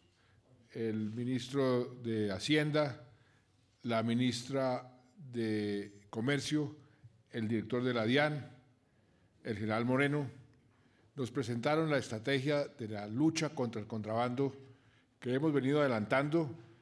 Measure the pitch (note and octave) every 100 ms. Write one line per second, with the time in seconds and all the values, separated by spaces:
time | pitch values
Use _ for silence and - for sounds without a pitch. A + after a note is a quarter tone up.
0 | _ _ _ _ _ - - B2+ A2+ G#2+
1 | G#2+ A2+ B2 B2+ B2+ C#3 C3 B2 A#2+ B2
2 | A#2 A2 G#2 F#2+ - D3+ D3+ D3+ D3 A#2
3 | - - _ _ _ _ _ _ A#2+ A2+
4 | A2+ A#2 B2+ A#2 - C3+ C3 B2+ - -
5 | _ - C3+ A#2+ A2 G#2+ G#2 G2+ G2+ -
6 | - A2+ B2 C#3+ A2+ D3+ D3 - - _
7 | - - _ A#2+ A2 A2+ A2 B2 B2+ A#2+
8 | A2 C3+ D3+ D3 A2 - _ _ _ _
9 | _ _ _ _ B2+ G2+ G#2+ A2 A#2+ B2+
10 | C#3+ D3 C3 - - - _ _ _ _
11 | _ - A#2 C#3+ A2+ A#2+ C3+ D#3 D#3+ C#3
12 | A2 A2 A#2 C#3 C#3 C#3+ C#3 - A2 G#2+
13 | G#2 A2+ D#3 D#3+ D3+ - A#2+ A2 G#2 A2+
14 | G#2+ A2+ B2 B2 C#3 - - - _ _
15 | _ _ A#2+ C3 D#3 C#3+ C3 D3 C#3+ A2+
16 | G#2 C3 D3 E3+ D3 - - -